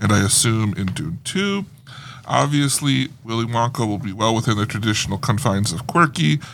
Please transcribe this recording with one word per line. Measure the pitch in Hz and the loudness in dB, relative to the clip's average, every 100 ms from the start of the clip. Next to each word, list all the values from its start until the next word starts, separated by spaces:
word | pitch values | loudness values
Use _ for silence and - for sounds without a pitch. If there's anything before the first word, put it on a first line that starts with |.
and | 107 | 2
I | 104 | 4
assume | 98 - 117 113 107 90 | 4 2 2 2 0 -2
in | 95 | -4
Dune | - 78 87 | -4 -6 -8
two. | - 190 202 202 196 - - - - - - | -6 -4 -2 -4 -6 -14 -20 -18 -18 -16 0
Obviously, | 123 143 147 139 - 143 135 - - | 2 2 2 2 0 0 0 -2 -8
Willy | 113 113 117 | -4 -2 0
Wonka | 117 117 - 113 | 0 0 0 -2
will | 104 | -2
be | 101 | -4
well | 98 110 | 0 2
within | 113 120 104 | 2 2 0
the | 104 | 0
traditional | 107 110 107 - 95 | 0 0 0 -2 -4
confines | - 107 113 98 101 | 0 0 0 0 0
of | - - | -4 0
quirky. | 170 160 - 156 151 - | 2 2 2 0 0 -4